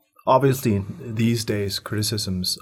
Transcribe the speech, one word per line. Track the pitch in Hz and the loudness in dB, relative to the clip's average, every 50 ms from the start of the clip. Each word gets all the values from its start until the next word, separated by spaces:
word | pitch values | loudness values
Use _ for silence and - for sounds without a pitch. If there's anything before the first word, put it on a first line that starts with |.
| _ _ _ _ _ | _ _ _ _ _
obviously | 107 131 131 139 139 127 - - 113 101 98 98 - - - | 4 4 6 6 4 2 2 2 2 2 2 0 -4 -10 -12
these | 127 120 110 110 113 117 117 110 110 | -12 -8 -2 0 2 2 2 0 0
days | - 107 104 101 95 - - | -2 -2 -2 -2 -4 -4 -6
criticisms | - - 110 104 104 - 113 104 - 101 92 90 90 90 - - | -6 -4 -4 -2 -2 -2 -2 -4 -4 -4 -4 -2 -2 -4 -6 -6